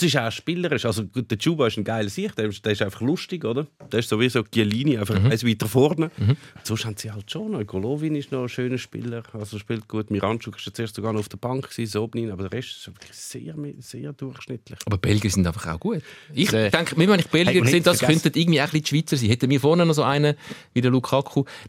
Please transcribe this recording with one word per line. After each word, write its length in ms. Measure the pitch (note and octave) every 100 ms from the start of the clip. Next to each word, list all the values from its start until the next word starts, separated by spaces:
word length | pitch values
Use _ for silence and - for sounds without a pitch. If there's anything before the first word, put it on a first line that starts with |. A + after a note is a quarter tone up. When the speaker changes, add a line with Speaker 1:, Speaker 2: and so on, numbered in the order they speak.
Speaker 1:
es 60 | F3
ist 80 | C#3
auch 140 | A2+
spielerisch. 540 | - - F3 F3 C3+ A#2+
Also 180 | G#2+ G2+
gut, 220 | - -
der 80 | A2+
Chuba 260 | - E3+ A#2+
ist 100 | A2
ein 80 |
geiler 240 | G#2 A2+ G#2
Sieg, 280 | G2+ G3+ -
der 100 | G#2+
ist, 140 | G2+
der 100 | A2
ist 100 | G2+
einfach 180 | G2+ -
lustig, 420 | A#2+ D#3+ - F3+
oder? 220 | A2 A#2+ D#3 _ -
Der 60 | A2
ist 100 | A2+
sowieso 340 | G#2+ B2 A#2
Chiellini, 520 | G#2+ A#2+ G#2+ A2 C#3+ A#2+
einfach 240 | G#2+ G#2
Speaker 2:
Mhm. 120 | G#2
Speaker 1:
eins 120 | A2+
weiter 240 | A#2+ A2 A2+
vorne. 440 | C3 C#3+ D#3 D#3+ -
Speaker 2:
Mhm. 200 | G#2 D3 - -
Speaker 1:
Sonst 240 | - A2 A2+
haben 100 | G#2
sie 140 | A2
halt 180 | G#2 G2+
schon 220 | D#3+ G#3+
noch. 120 | F#3+ G2+
Golovin 480 | F#2+ G#2 D3 D#3 D3+
ist 160 | C#3
noch 120 | C3+
ein 60 | B2
schöner 280 | - B2 B2
Spieler, 460 | - A2 A#2+ A#2 A2+
also 240 | A2 G#2 G#2+
spielt 300 | - A2+ -
gut. 240 | G#2+ G#2
Miranchuk 440 | G#2 F#2+ A2+ A2+ -
ist 120 | -
jetzt 100 | -
erst 140 | A2+ -
sogar 180 | A2
noch 80 | G#2+
auf 80 | G#2
der 80 | G2+
Bank 300 | A#2+ C3 -
gewesen, 240 | - A2+
Sobnin, 380 | G2+ A2+ A#2 A2+
aber 140 | F#2 F#2+
der 40 | A#2+
Rest 180 | C3 -
ist 100 | -
wirklich 240 | - -
sehr, 420 | - - B2 C3+ D#3+ D3 -
sehr 340 | B2+ A#2+ C#3
durchschnittlich. 640 | C#3 C3+ B2 - B2 - - -
Speaker 2:
Aber 140 | G#2
Belgier 320 | - G#2+ G#2
sind 160 | F#2+ F2
einfach 180 | E2 E2+
auch 60 | D#2+
gut. 240 | G3+ G3 - - - D3
Ich 160 | F#3+
Speaker 3:
Sehr. 180 | A2 G#2+
Speaker 2:
denke, 260 | D#3 E3+ C3
wenn 240 | F3+ G3+
ich 80 | -
Belgier 260 | D#3 F3+
Speaker 3:
Hey, 60 | F3+
und 40 | A#2
Speaker 2:
sehe, 100 | E3
Speaker 3:
nicht 100 | E3+
Speaker 2:
das 100 | F3
Speaker 3:
vergessen. 200 | - D#3+
Speaker 2:
könnten 160 | D#3+ C#3+
irgendwie 220 | E3+ D3+
auch 40 | D3
ein 40 |
bisschen 140 | D#3
die 140 | D3 C#3+
Schweizer 180 | D#3+ D3
sein. 120 | A2
Hätten 200 | A#2+ B2+
wir 100 | C#3
vorne 240 | C#3 E3+
noch 120 | E3+ D3+
so 80 |
einen 320 | B2+ C#3+ D3 D3 - - - B2
wie 60 |
der 100 | B2
Lukaku, 540 | B2+ B2 C3+ C#3+ - C3+ -